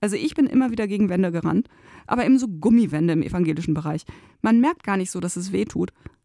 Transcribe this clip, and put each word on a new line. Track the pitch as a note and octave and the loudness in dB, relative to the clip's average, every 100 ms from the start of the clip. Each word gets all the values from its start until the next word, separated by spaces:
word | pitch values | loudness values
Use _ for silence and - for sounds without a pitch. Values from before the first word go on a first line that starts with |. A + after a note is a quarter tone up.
also | G#3 G3+ | -4 -2
ich | D#4 - | -2 0
bin | C#4 | 2
immer | C4 C4 | 4 2
wieder | A3+ G#3+ | 0 -2
gegen | G3+ G3+ | 0 0
Wände | F3+ F#3 | 2 0
gerannt, | E3 E3 E3 - _ _ - - | 0 0 0 -2 _ _ -20 -6
aber | A#3+ A#3+ | -2 4
eben | C4 | 2
so | B3 | 2
Gummiwände | E3 G#3 A#3 G3 D3+ E3+ | -2 4 4 4 2 0
im | D#3+ | 0
evangelischen | - F3+ E3 D#3 E3 | -2 -2 -2 -2 -2
Bereich. | D#3 D#3 D#3+ - - - _ | -4 -4 -6 -10 -18 -20 _
Man | G#3+ A#3 | 2 4
merkt | C4+ E4+ | 4 0
gar | - G3 | -4 -4
nicht | F#3 | -4
so, | F3+ | -6
dass | F3 F3+ | -6 -6
es | F#3 | -4
weh | F#3+ | -4
tut, | G#3+ - F3+ - - - | -4 -4 -6 -8 -20 -20